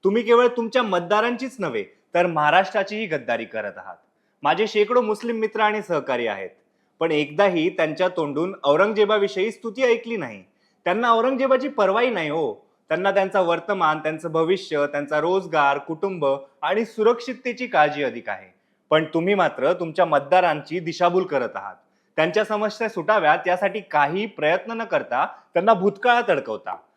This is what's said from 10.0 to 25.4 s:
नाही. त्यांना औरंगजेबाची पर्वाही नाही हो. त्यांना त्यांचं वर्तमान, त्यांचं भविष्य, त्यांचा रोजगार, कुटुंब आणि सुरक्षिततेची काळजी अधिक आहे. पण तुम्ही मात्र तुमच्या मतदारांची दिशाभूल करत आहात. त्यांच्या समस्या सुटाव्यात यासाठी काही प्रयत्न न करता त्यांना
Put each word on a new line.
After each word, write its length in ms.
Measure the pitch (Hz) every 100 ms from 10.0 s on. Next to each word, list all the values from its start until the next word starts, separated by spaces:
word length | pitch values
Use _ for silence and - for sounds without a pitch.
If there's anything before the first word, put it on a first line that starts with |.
| 233 226
नाही. 260 | 135 101 92 _ _ _
त्यांना 300 | 170 196 240
औरंगजेबाची 540 | 226 247 262 262 254 277
पर्वाही 420 | - 190 208 247
नाही 200 | 208 156
हो. 360 | 156 139 101 _ _ _
त्यांना 220 | 160 196
त्यांचं 300 | 196 190 196
वर्तमान, 580 | 170 170 170 196 160 156
त्यांचं 320 | 156 156 165
भविष्य, 540 | 160 165 185 - 151 147
त्यांचा 280 | 147 143 151
रोजगार, 580 | 160 190 175 156 143 139
कुटुंब 480 | - 160 196 180 139 135 - _
आणि 240 | 151 202 220
सुरक्षिततेची 840 | - 214 233 254 247 247 240 247
काळजी 360 | 160 151 147
अधिक 260 | 135 117 107
आहे. 240 | 95 95 _ _ _ _
पण 140 | 156
तुम्ही 300 | 151 165 175
मात्र 400 | 202 165 - 135
तुमच्या 320 | 180 170 156 160
मतदारांची 760 | 147 139 180 175 151 - 170
दिशाभूल 440 | 165 160 175 175
करत 260 | 185 143 113 92
आहात. 200 | 98 92 _ _ _ -
त्यांच्या 300 | 165 202 214
समस्या 440 | 208 214 - 226
सुटाव्यात 580 | 202 160 214 156 151 180
यासाठी 320 | 180 196 -
काही 460 | - 147 143 180 214
प्रयत्न 460 | - 151 185 220
न 120 | 226
करता 420 | 226 151 - 123 175
त्यांना 480 | -